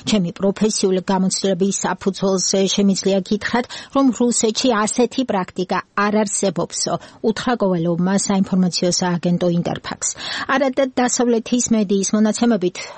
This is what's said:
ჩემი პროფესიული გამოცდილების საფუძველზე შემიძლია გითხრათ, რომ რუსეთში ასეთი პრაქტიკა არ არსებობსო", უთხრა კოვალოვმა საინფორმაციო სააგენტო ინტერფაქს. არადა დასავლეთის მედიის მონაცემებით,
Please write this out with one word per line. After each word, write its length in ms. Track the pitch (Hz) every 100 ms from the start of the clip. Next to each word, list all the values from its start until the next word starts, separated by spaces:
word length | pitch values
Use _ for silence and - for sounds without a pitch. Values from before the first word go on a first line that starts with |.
ჩემი 300 | - 214 170
პროფესიული 680 | - 196 190 220 - 196 185 180
გამოცდილების 680 | 190 190 - 196 185 196 -
საფუძველზე 840 | 180 185 - 185 190 190 185 196 190
შემიძლია 460 | - 196 185 190 196
გითხრათ, 440 | 190 208 - 240 247 - -
რომ 140 | 277 269 220
რუსეთში 520 | 240 226 226 220 262
ასეთი 480 | 214 214 - 233 - 262
პრაქტიკა 480 | 202 180 - 180 185 -
არ 200 | - 202 214 208
არსებობსო", 680 | - 196 175 170 - - - - -
უთხრა 320 | 226 214 -
კოვალოვმა 600 | 240 196 180 170 170 180 196
საინფორმაციო 720 | - 196 196 185 185 - 180
სააგენტო 580 | 175 180 175 175 175 180
ინტერფაქს. 560 | 175 160 - - - - - - - -
არადა 340 | 269 277 262 269
დასავლეთის 760 | 262 247 - 247 233 - 247 240
მედიის 400 | 220 202 202 190 214
მონაცემებით, 580 | 220 214 240 214 180 - -